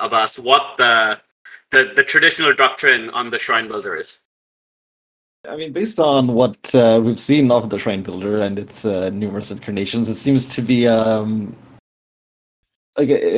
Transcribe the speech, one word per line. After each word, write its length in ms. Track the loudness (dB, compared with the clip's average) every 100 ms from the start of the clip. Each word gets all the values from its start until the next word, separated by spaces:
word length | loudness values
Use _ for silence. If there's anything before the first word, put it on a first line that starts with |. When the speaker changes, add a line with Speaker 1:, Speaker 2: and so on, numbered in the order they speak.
Speaker 1:
Abbas, 380 | -4 -2 -2 -4
what 380 | 0 0 0 0
the, 440 | 2 4 0 -4 _ _ -20 -20 _
the, 220 | 2 4 2
the 80 |
traditional 480 | 2 4 2 2 0
doctrine 540 | 2 2 2 2 2 -2
on 200 | -6 -6
the 80 | -6
Shrine 300 | -2 -2 -2
Builder 280 | -8 -8 -10
is. 220 | -12 -18 _ _ _ _ _ _ _ _ _ _ _ _ -16
Speaker 2:
I 80 | -12
mean, 160 | -8
based 260 | -6 -4 0
on 300 | 2 4 2
what, 460 | 2 2 -2 0
uh, 260 | 4 6 6
we've 160 | 2 -2
seen 320 | 0 2 4
of 180 | 2 0
the 80 | -6
Shrine 240 | -4 -6
Builder 400 | -8 -8 -4 -2
and 160 | -2 -6
its, 260 | -12 -8
uh, 260 | -4 -4 -4
numerous 400 | -4 -6 -6 -10
incarnations, 580 | -12 -8 -6 -4 -4 -4
it 80 | -2
seems 300 | 0 0 0
to 160 | -4
be, 240 | 0 2 4
um, 680 | 2 2 0 -2 -4 -6 -12 -20 -20 _ _ _ _ _ _ _ _ _ _ _ -4
like, 140 | 0
uh, 100 | 2 0